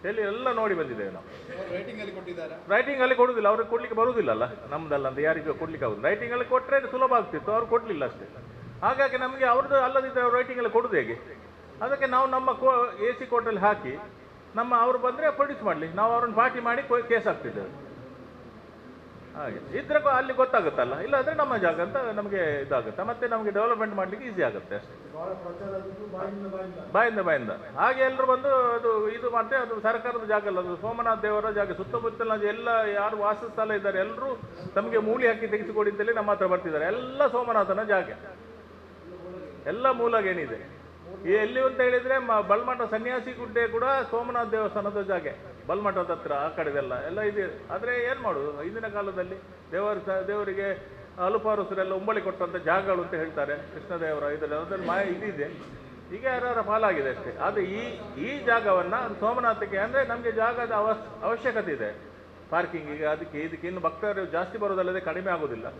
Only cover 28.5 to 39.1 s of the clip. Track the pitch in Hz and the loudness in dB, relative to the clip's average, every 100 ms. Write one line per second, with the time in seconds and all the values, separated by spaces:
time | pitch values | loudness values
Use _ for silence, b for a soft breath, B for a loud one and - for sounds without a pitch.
28.5 | 262 247 233 233 214 214 233 247 233 220 | 4 4 2 2 2 0 -2 0 0 2
29.5 | 262 233 220 214 226 240 240 220 214 208 | 0 0 0 0 0 -2 -4 0 0 2
30.5 | 185 180 175 208 233 233 214 208 208 220 | -2 -2 -4 -4 -2 0 2 2 0 0
31.5 | 208 202 165 190 233 226 214 226 214 208 | 0 -2 -2 -4 -2 -2 -2 -2 2 0
32.5 | 220 233 226 214 202 208 214 208 214 233 | 0 2 2 2 2 0 2 0 0 -4
33.5 | - 220 208 202 190 190 - 269 240 - | -2 0 2 0 0 -2 -2 -4 -4 -8
34.5 | - 185 196 226 226 214 247 240 220 220 | -12 -2 -2 2 2 2 4 4 2 0
35.5 | 214 214 214 208 202 214 226 208 202 190 | -2 0 2 2 2 0 2 2 2 4
36.5 | 180 170 151 165 226 254 269 285 240 233 | 2 2 0 0 -2 -4 2 2 4 2
37.5 | 220 190 190 214 190 170 - - - - | 2 2 0 2 2 0 -10 -14 -16 -18
38.5 | - - - - - - | -18 -20 -20 -20 -20 -16